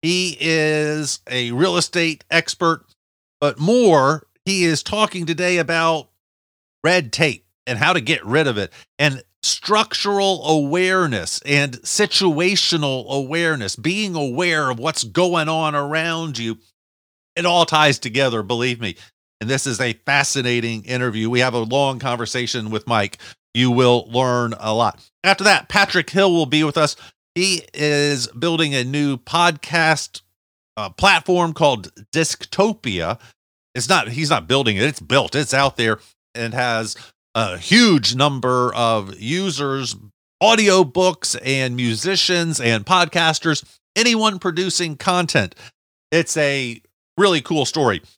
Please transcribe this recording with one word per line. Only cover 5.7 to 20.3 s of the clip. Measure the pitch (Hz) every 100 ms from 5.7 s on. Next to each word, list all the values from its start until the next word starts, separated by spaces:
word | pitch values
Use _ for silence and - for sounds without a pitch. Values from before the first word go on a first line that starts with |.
| 165 165 160 135 _ _ _ _ _ _ _
red | 156 180 135
tape | - 160 104 _ _ -
and | 120
how | 151
to | 180
get | 117 151
rid | 87 135 151
of | 107
it, | 98 - - _
and | 147 131 - _
structural | - - - 208 220 - 202 202 196 185 127
awareness | 156 143 170 185 190 170 113 82 -
and | - 143 143 120
situational | - - 208 - 190 151 180 196 - 170 147 131 110
awareness, | 139 131 160 170 151 101 -
being | 113 190 214
aware | 170 143 123 175 160 139
of | 120
what's | 131 127
going | 117 101 180 170 156
on | 160 156
around | 147 143 156 165 165 165 123
you. | 117 113 _ _ _ _ _ _ _ -
It |
all | 175 175 165
ties | 156 151 131
together, | 127 113 135 113
believe | 101 120 127 120
me. | 110 - - _ _ _
And | 110
this | 135 139
is | 117
a | 127 110 -
fascinating | 139 120